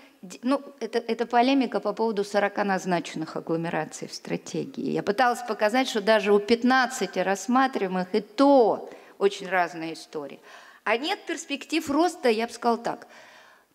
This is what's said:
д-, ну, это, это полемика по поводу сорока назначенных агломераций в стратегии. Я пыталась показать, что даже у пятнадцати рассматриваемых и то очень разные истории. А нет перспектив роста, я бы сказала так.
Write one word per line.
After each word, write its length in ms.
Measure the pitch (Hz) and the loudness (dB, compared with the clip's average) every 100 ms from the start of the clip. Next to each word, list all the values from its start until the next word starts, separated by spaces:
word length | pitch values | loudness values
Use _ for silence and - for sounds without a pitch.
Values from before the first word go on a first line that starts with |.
| - _ | -20 _
д-, 160 | 185 - | -18 -6
ну, 180 | 247 277 277 - | -2 -2 -4 -10
это, 200 | 220 233 | -6 -4
это 260 | 233 233 233 | -4 -4 0
полемика 540 | 240 247 277 247 202 | 2 4 2 2 -2
по 120 | 208 | -4
поводу 300 | 202 226 202 | -2 -2 -2
сорока 400 | 202 208 202 202 | -2 0 0 0
назначенных 720 | 202 190 185 175 170 - 160 165 | -2 -2 0 -2 -2 -8 -8 -8
агломераций 720 | 156 165 165 170 156 - - | -4 -4 -2 -4 -6 -10 -14
в 60 | |
стратегии. 800 | - - - - 160 - - - | -14 -8 -8 -6 -8 -8 -6 -4
Я 100 | 156 | -2
пыталась 400 | 160 165 247 240 - | 0 2 2 0 -4
показать, 420 | 208 214 247 254 | -2 0 2 0
что 120 | 226 | 0
даже 300 | 202 220 196 | 4 4 6
у 60 | 208 | 4
пятнадцати 800 | 208 233 240 262 247 - 190 190 | 4 2 4 4 2 -2 -4 -2
рассматриваемых 960 | 185 196 - 247 262 262 190 185 180 | 0 -2 2 2 2 0 -2 -2 -2
и 80 | 214 | -4
то 720 | 196 - 277 277 214 151 - - - - | -2 4 6 8 6 2 -6 -18 -20 0
очень 300 | 196 196 180 | 0 0 -2
разные 440 | 185 170 170 160 | 0 0 -4 -10
истории. 460 | 160 - 156 139 - - - - - | -10 -12 -10 -10 -14 -20 -20 -20 -8
А 140 | - 226 | -2 -2
нет 200 | 311 403 - | -2 -6 -6
перспектив 640 | 320 - 277 - 302 302 | -10 -8 -8 -4 -4 0
роста, 400 | 262 349 330 247 | 2 2 2 0
я 160 | 214 233 | 0 -2
бы 80 | |
сказала 240 | - 240 233 | -2 -2 0
так. 300 | 214 - - - - - - _ _ | -2 -8 -12 -20 -20 -20 -20 _ _